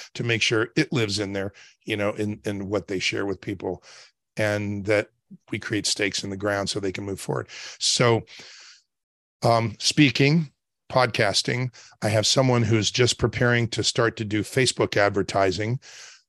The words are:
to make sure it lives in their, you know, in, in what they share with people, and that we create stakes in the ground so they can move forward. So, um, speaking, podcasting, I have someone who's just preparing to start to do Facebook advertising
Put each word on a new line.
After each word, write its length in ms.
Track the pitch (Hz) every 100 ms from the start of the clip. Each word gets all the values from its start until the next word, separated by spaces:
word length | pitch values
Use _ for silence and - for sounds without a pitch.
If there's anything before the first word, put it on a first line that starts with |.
| -
to 100 | -
make 180 | 117 113
sure 280 | - 110 117 -
it 160 | 151
lives 260 | 143 107 98
in 140 | 98
their, 180 | 98 98 - - _
you 140 | - 104
know, 160 | 104
in, 260 | 107 104 104 107
in 240 | 101 95
what 180 | 101 -
they 100 | 92
share 280 | - 110 101
with 160 | 92
people, 420 | - 98 98 87 - - - _ _ -
and 480 | 107 104 104 101 98
that 240 | 104 110 _ _ - _
we 80 | 110
create 260 | - 107 -
stakes 380 | - 101 -
in 60 | 101
the 80 | 98
ground 320 | 104 101 98
so 100 | 107
they 120 | 98
can 120 | 92
move 160 | 101 95
forward. 300 | - 64 - - - -
So, 440 | - - 123 113 - - - - - - _ _ _ _ _ _
um, 320 | 120 117 110 98
speaking, 760 | - - 143 - 139 170 151 _ _ _ -
podcasting, 840 | 131 123 - 104 - - 123 127 - - -
I 80 | 107
have 180 | 107 104
someone 360 | 139 131 120
who's 280 | 110 113 98
just 260 | - 117 -
preparing 520 | 120 - 123 120 113
to 140 | -
start 340 | - - 113 -
to 80 | 104
do 160 | 107
Facebook 540 | 98 - 123 - 107 107
advertising 840 | 101 98 90 98 98 90 107 131 - - - -